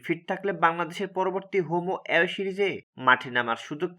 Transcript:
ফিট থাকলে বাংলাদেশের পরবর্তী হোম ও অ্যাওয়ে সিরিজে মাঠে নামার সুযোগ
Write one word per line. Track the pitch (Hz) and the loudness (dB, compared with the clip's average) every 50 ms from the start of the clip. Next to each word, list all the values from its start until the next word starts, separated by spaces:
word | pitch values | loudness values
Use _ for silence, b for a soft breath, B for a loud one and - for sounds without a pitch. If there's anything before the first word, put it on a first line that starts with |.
| - | -4
ফিট | - 165 156 - | -4 -4 -4 -4
থাকলে | - 190 180 190 196 185 160 170 | -4 -4 -2 -2 -4 0 2 2
বাংলাদেশের | 165 165 170 170 160 170 - 196 180 - | 2 2 0 -4 -4 -6 -6 -6 -4 -2
পরবর্তী | 190 185 190 185 190 190 - - 196 | -2 -2 0 -2 -4 -6 -2 -2 -2
হোম | 170 147 165 175 170 180 185 | 0 0 0 -2 -2 -2 -4
ও | - - | -4 -2
অ্যাওয়ে | - - 165 170 175 180 | 0 2 2 2 2 0
সিরিজে | - 190 196 185 196 202 185 151 - - _ _ | -2 -4 -2 -2 0 0 0 -2 -4 -10 _ _
মাঠে | - 131 127 127 127 - 135 | 2 6 6 6 6 4 0
নামার | 123 123 120 117 117 - - | 0 0 2 2 0 -2 -4
সুযোগ | - 151 147 170 175 175 | -8 -6 -4 -4 -6 -4